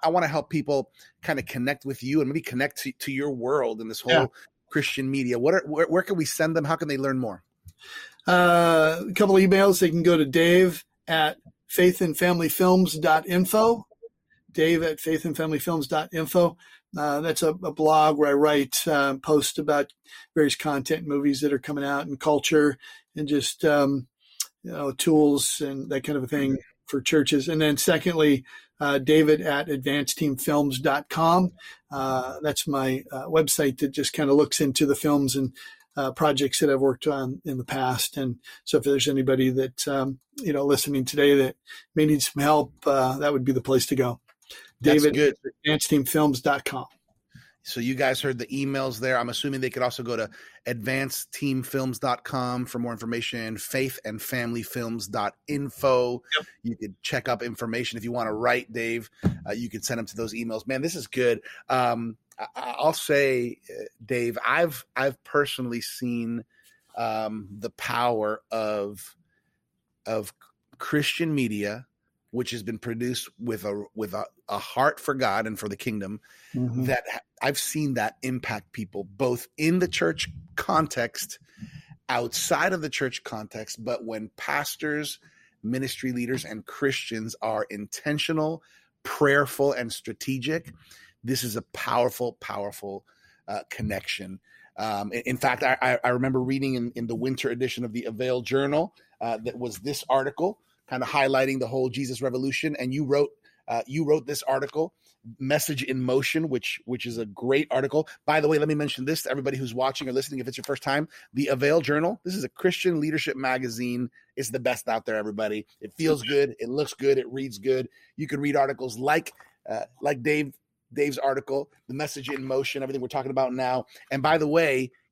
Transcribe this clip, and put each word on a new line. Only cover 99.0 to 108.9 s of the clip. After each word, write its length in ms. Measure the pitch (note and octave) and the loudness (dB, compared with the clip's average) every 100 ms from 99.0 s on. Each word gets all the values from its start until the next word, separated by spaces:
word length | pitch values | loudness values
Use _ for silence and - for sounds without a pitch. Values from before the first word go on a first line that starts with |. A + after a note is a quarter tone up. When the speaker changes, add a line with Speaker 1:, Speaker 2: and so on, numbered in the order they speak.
| _ - | _ -8
Speaker 1:
uh, 160 | A#2 A2+ A2+ | -6 -4 -6
that 120 | A#2+ | -6
was 220 | A#2+ G2 | -8 -6
this 240 | A2+ C#3 - | -8 -6 0
article, 500 | C3+ C3+ - F3 G#3+ _ _ - | 0 0 -2 -2 -4 _ _ -8
kinda 160 | B2+ B2 | -6 -2
highlighting 540 | D3 C3+ C3+ C3+ C3+ | 2 4 4 2 0
the 80 | A#2+ | -2
whole 200 | C3 C3 | -2 -2
Jesus 340 | A#2 C3 A#2+ | -2 -6 -4
revolution. 540 | C3 B2+ C3+ B2+ D#3 D3 | -4 -2 -4 -4 -4 -4
And 160 | B2+ | -4
you 120 | C3+ C#3 | -2 0
wrote, 240 | C#3 C#3+ - _ _ - | 2 2 -4 _ _ -6
uh, 140 | A#2 A2+ | -4 -4
you 180 | C#3+ D3+ | -2 2
wrote 220 | D3+ B2 | 2 0
this 160 | C#3+ | -6
article, 500 | - C3+ C#3 D3+ D#3+ _ _ _ A2+ A2+ | -2 -2 -2 -4 -4 _ _ _ -20 -8
Message 460 | C3+ D3 - C#3 | 0 0 0 -4
in 180 | B2+ C3 | -4 -4
Motion, 480 | B2+ C3 C3+ D#3+ D#3+ | 0 0 2 -2 -2
which, 320 | B2+ - - - | -2 -4 -8 -8
which 200 | B2 B2 | -8 -6
is 140 | A#2 | -8
a 80 | A2 | -8
great 400 | G2 B2 C#3 D3+ | -6 0 2 2
article. 380 | B2+ C3+ C#3+ D#3 - - | 0 0 0 -2 -4 0
By 160 | D3+ | 2
the 60 | D3 | 4
way, 100 | D#3 | 2
let 100 | D3+ | 2
me 60 | |
mention 320 | D3+ D3 | 0 -2